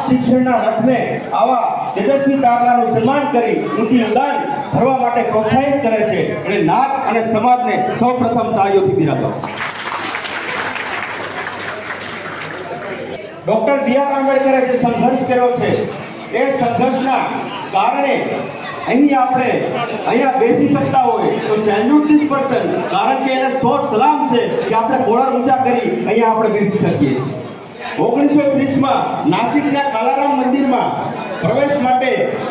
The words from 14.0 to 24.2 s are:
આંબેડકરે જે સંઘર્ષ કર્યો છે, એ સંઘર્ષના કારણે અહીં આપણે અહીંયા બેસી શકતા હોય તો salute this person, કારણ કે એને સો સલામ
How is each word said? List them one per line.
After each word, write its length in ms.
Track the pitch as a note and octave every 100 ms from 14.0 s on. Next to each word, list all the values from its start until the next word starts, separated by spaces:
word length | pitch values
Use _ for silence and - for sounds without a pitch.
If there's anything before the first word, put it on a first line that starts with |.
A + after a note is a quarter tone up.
| C#4
આંબેડકરે 480 | C#4 C4+ C4 C4+ C4 B3+
જે 120 | B3
સંઘર્ષ 480 | A#3+ A3+ B3 B3+ -
કર્યો 240 | B3 B3 A#3+
છે, 120 | G3+ - - - - - - -
એ 140 | C4+
સંઘર્ષના 720 | - A#3+ A#3 C4 B3+ C4 B3+ - - - - -
કારણે 440 | F#3+ A3+ C4+ C#4 - - C3+ - - - - -
અહીં 320 | B3 D4 C4+
આપણે 300 | B3 B3+ B3 - - A#3+ B3 A3 -
અહીંયા 320 | A#3+ C4+ B3+
બેસી 280 | A#3 D4 C#4+
શકતા 340 | C#4 C#4 C4
હોય 300 | B3 - - G#3+ A3
તો 80 | G#3+
salute 520 | G#3 G3+ B3 D4+ D4+
this 160 | D4+ D4
person, 360 | C4+ C4+ A#3+ - - -
કારણ 340 | G3 C4 C4 C4
કે 60 |
એને 280 | C4 C4 B3+
સો 140 | A#3+ C#4 -
સલામ 380 | A3 C#4 D4